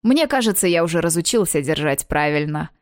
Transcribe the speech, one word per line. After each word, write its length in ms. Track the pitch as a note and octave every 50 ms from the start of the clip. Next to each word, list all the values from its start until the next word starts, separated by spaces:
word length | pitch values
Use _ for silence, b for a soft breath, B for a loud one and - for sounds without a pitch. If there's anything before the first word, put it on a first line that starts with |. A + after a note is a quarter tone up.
«Мне 260 | - A3+ C4 D#4 D#4
кажется, 380 | D4 C#4+ C4 A#3 A3 F#3+ - G3+
я 180 | F3+ E3+ E3 E3+
уже 180 | E3+ E3 E3+
разучился 600 | D#3+ E3+ E3 E3+ E3 - - A3+ F#3 - - D3+
держать 460 | C#3 C3+ D#3 D3 D3+ D3+ C3+ - -
правильно», — 640 | _ - D3+ D3 D3 D3+ D3 D3 D3+ D3+ D3+ D3+ - _ _